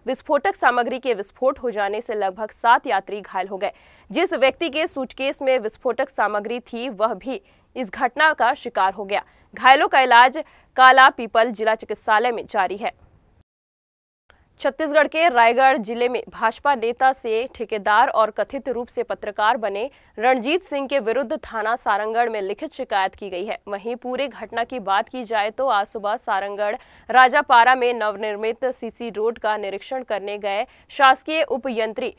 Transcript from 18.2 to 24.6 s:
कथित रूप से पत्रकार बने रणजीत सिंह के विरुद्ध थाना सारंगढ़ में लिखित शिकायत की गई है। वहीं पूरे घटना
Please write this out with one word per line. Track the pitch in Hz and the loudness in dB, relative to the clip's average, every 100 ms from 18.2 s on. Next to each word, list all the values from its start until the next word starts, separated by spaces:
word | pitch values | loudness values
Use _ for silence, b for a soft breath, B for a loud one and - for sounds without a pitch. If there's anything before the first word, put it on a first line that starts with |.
| 220 | 0
कथित | - 202 277 262 | -2 -6 -6 -8
रूप | 233 247 | -8 -8
से | - | -8
पत्रकार | 226 190 208 202 214 247 | -6 -8 -8 -2 0 0
बने | 214 196 240 b b - | -2 -6 -8 b b -2
रणजीत | 233 262 226 349 | 2 2 0 -2
सिंह | - 285 269 | -2 -6 -4
के | 277 | -2
विरुद्ध | 214 226 240 214 | -2 -2 -4 -8
थाना | - 226 214 247 | -8 -6 -4 -2
सारंगढ़ | 247 208 214 226 240 | -2 -2 -2 -2 -2
में | 220 | -2
लिखित | 190 208 302 | -6 -6 -10
शिकायत | - 254 202 190 | -10 -4 -2 -2
की | - 202 | -4 -10
गई | 175 | -8
है। | 214 196 - | -8 -10 -10
वहीं | 202 202 240 | -10 -8 -8
पूरे | 247 254 277 | -8 -6 -6
घटना | 220 214 226 | -8 -10 -6